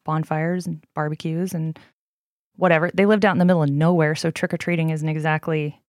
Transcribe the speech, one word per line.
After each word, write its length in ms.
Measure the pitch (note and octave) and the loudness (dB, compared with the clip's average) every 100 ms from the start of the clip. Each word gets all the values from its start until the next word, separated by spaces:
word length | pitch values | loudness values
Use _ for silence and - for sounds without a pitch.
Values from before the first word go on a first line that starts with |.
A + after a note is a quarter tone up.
bonfires 640 | - D#3 D#3 D#3 E3 F3+ E3+ | -6 -4 -2 -2 -2 -4 -6
and 160 | D#3 - | -10 -10
barbecues 600 | - D3+ D3+ E3 D#3+ F#3 | -6 -4 -4 -6 -4 -4
and 260 | F3 D#3+ D#3 - _ _ _ _ _ _ - | -4 -6 -8 -16 _ _ _ _ _ _ 0
whatever. 360 | F#3 D#3+ F3 | 2 4 2
They 120 | F3 G3+ | 2 4
lived 200 | G#3+ G3+ | 4 4
out 60 | |
in 60 | F3+ | 4
the 60 | F3+ | 4
middle 180 | F3 | 4
of 60 | D3 | 2
nowhere, 440 | C#3+ E3 F3+ D3+ | 2 2 4 2
so 160 | D#3 E3 | 0 -4
trick-or-treating 600 | - F#3 E3+ - E3+ D#3+ | -4 -4 -4 -4 -2 -2
isn't 180 | D#3 D#3 | -2 -2
exactly 720 | D#3 D#3 D#3 - D#3 D3+ - | -2 -2 -2 -2 -4 -4 -8